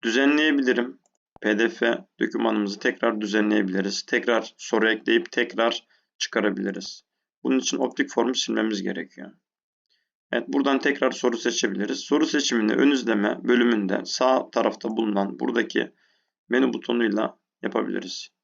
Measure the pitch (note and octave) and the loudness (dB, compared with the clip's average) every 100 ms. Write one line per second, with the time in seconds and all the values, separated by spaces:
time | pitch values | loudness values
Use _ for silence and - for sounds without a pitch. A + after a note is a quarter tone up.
0 | A2+ A2+ C#3 D3 D#3 C#3+ B2+ A#2+ B2 - | 0 2 4 4 4 2 2 2 0 -6
1 | _ _ _ - A2 G#2 A2+ - A#2 - | _ _ _ -4 0 2 2 2 0 0
2 | - _ A2+ A2+ A2+ G#2+ G2+ G#2 C3 A#2+ | -6 _ -4 0 0 2 -2 -2 -4 0
3 | A#2 G#2+ G#2 G#2+ G#2+ G#2+ G2 F#2 F#2+ G2 | -2 0 -2 0 2 2 2 0 -2 -4
4 | - A#2+ A#2+ A2+ A2 _ - A2+ A2 A2 | -2 -2 2 0 -2 _ -2 2 2 0
5 | A2 A2+ A#2 - A#2+ G2+ A#2 A#2+ _ _ | 2 0 0 -4 -4 0 0 0 _ _
6 | _ _ - - G#2 G2 G2 F#2 F#2+ - | _ _ -4 0 0 0 -4 -6 -12 -16
7 | _ _ _ _ B2+ C3 B2+ C#3 B2+ - | _ _ _ _ -2 0 0 -2 -4 -2
8 | C#3 - A#2 B2+ - A2 A2 G#2 G2 - | -4 0 0 0 -2 0 0 -2 -4 -6
9 | E2 - - - _ _ _ _ _ _ | -10 -14 -20 -20 _ _ _ _ _ _
10 | _ _ _ A#2+ A#2 C#3 C#3 C3+ D3 C#3 | _ _ _ -6 -2 0 2 2 0 0
11 | C3 - B2+ A2+ A#2+ - A2+ G2 G2+ - | -2 0 -2 0 -2 0 -2 -2 -4 -6
12 | - C#3+ D#3+ D3+ C3+ A#2+ G#2+ A#2+ C#3 C#3 | 0 2 2 0 0 2 2 4 4 4
13 | A#2 A2 G2+ A#2 A#2 A#2+ A#2+ A2+ G2 G2+ | 0 0 0 -2 2 4 4 2 0 -2
14 | - - B2+ C3 - - A2 - A#2 A2 | -4 0 2 2 0 0 0 0 -6 -2
15 | A2 G2 G2 - C3 A#2+ - - - _ | 0 0 -2 -2 -2 0 0 -2 -4 _
16 | _ _ _ _ _ A#2+ C3 A#2 - A#2+ | _ _ _ _ _ 2 2 0 -2 0
17 | A#2 G#2 A2+ - _ _ A2 A2+ G#2 G2 | 0 0 -2 -6 _ _ -6 -4 -4 -6
18 | F#2+ - - _ | -8 -12 -14 _